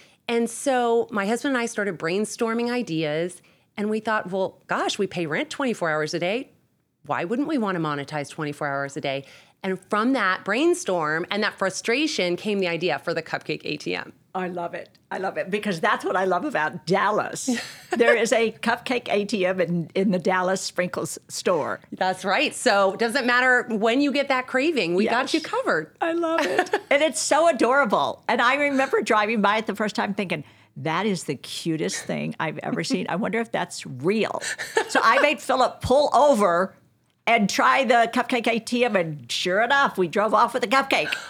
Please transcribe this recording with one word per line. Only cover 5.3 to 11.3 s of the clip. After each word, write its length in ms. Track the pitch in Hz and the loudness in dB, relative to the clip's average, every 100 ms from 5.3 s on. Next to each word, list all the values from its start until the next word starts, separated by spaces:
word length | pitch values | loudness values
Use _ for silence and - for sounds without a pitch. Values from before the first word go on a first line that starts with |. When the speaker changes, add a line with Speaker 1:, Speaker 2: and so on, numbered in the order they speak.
| 175 302 | -4 -4
Speaker 1:
twenty-four 400 | - 262 - 165 | -4 -4 -2 -2
hours 240 | 156 151 | -2 -2
a 60 | 165 | -2
day. 320 | 175 240 277 _ _ _ _ _ - | -2 -4 -8 _ _ _ _ _ -6
Why 180 | 131 | -4
wouldn't 240 | 175 240 294 | -2 -2 -2
we 100 | 285 | -2
want 200 | 202 175 | 0 -2
to 60 | |
monetize 460 | 156 143 139 151 143 | -2 -4 -6 -6 -8
twenty-four 380 | - 147 143 147 | -6 -6 -4 -4
hours 280 | 139 139 151 | -4 -6 -6
a 60 | |
day?" 240 | 139 135 135 - _ _ | -4 -4 -8 -20 _ _
And 160 | 190 190 - | -6 -6 -2
from 240 | 208 240 | 0 2
that 300 | 262 190 185 | 2 0 -2
brainstorm 840 | 190 226 339 349 - 175 151 160 175 | -2 2 2 2 0 0 0 -2 -2